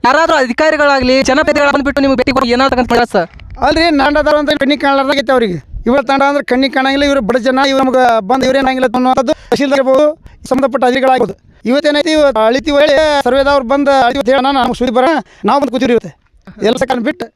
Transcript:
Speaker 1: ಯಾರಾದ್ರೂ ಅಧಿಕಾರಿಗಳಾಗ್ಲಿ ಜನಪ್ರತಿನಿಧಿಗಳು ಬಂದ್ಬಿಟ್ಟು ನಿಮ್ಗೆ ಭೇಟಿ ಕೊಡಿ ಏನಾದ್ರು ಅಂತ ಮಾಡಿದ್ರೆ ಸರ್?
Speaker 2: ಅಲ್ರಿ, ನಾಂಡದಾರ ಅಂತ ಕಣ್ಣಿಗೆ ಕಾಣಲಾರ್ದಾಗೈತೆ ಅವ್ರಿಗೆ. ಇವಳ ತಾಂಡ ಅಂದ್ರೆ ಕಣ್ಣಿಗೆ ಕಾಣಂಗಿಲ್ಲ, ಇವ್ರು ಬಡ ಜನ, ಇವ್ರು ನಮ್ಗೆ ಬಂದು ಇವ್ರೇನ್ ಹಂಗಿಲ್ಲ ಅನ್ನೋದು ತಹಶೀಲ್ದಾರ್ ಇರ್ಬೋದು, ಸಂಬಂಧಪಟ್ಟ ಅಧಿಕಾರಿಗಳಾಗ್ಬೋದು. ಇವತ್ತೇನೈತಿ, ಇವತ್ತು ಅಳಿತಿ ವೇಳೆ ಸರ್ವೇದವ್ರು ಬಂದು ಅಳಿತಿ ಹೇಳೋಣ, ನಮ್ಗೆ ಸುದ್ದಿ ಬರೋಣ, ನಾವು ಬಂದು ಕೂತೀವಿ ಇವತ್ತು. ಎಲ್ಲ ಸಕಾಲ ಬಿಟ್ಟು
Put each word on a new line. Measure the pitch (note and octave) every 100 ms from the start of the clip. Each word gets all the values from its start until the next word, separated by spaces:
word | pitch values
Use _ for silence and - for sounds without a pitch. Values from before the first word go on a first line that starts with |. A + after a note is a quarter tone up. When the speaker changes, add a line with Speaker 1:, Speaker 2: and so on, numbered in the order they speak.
| A#3+
Speaker 1:
ಯಾರಾದ್ರೂ | C#4+ E4 D#4+
ಅಧಿಕಾರಿಗಳಾಗ್ಲಿ | B3+ A#3+ D#4 D4+ D4 C#4 B3+ C4 C4+
ಜನಪ್ರತಿನಿಧಿಗಳು | C4 D#4 D4 C#4+ C#4+
ಬಂದ್ಬಿಟ್ಟು | C4+ C#4+
ನಿಮ್ಗೆ | C4+ B3+
ಭೇಟಿ | B3+ B3+
ಕೊಡಿ | B3+ A#3+
ಏನಾದ್ರು | C4+ B3+
ಅಂತ | B3
ಮಾಡಿದ್ರೆ | A#3+ A#3+ G#3
ಸರ್? | E3 - - - B3+
Speaker 2:
ಅಲ್ರಿ, | D#4 E4+ D4
ನಾಂಡದಾರ | C4+ D4 D4 D4+
ಅಂತ | D4 D4+
ಕಣ್ಣಿಗೆ | C4+ D4 C#4+
ಕಾಣಲಾರ್ದಾಗೈತೆ | C#4 C4+ C#4 C4+ B3+
ಅವ್ರಿಗೆ. | A3+ E3+ - - -
ಇವಳ | C4+ B3+
ತಾಂಡ | C#4 C#4
ಅಂದ್ರೆ | C#4+ C#4
ಕಣ್ಣಿಗೆ | B3 C4+ C4+
ಕಾಣಂಗಿಲ್ಲ, | C4 C#4 C#4+
ಇವ್ರು | C#4 G#3
ಬಡ | B3 A#3+
ಜನ, | C4 C#4
ಇವ್ರು | C4+ C4
ನಮ್ಗೆ | B3+ B3+ A3+ F#3+
ಬಂದು | C4 C4
ಇವ್ರೇನ್ | C4 C4
ಹಂಗಿಲ್ಲ | C4 B3+ B3
ಅನ್ನೋದು | B3+ C4 B3+ - -
ತಹಶೀಲ್ದಾರ್ | A3 C#4 C#4
ಇರ್ಬೋದು, | C4 C4 D4+ D#4 - - -
ಸಂಬಂಧಪಟ್ಟ | C4 C4 B3+ B3
ಅಧಿಕಾರಿಗಳಾಗ್ಬೋದು. | C4 B3+ B3+ G#3 - _ _ G#3
ಇವತ್ತೇನೈತಿ, | C4+ D4 D4 D#4+ D#4
ಇವತ್ತು | C#4+ A3+ A3
ಅಳಿತಿ | C4 D4 C#4+
ವೇಳೆ | D4+ C#4 D#4 D4 B3
ಸರ್ವೇದವ್ರು | C4 C#4 C#4+ A#3
ಬಂದು | C#4 C#4 C4+ A#3+
ಅಳಿತಿ | C4+ A#3 C4+
ಹೇಳೋಣ, | C4+ C#4
ನಮ್ಗೆ | A#3+ A#3+
ಸುದ್ದಿ | B3+ A#3+
ಬರೋಣ, | C4 D#4 - - G3+
ನಾವು | C#4
ಬಂದು | C4+ A#3+
ಕೂತೀವಿ | C4 A#3
ಇವತ್ತು. | E3+ - _ _ - G#3 G3+
ಎಲ್ಲ | B3
ಸಕಾಲ | C4 C4 A#3
ಬಿಟ್ಟು | F4+ E4+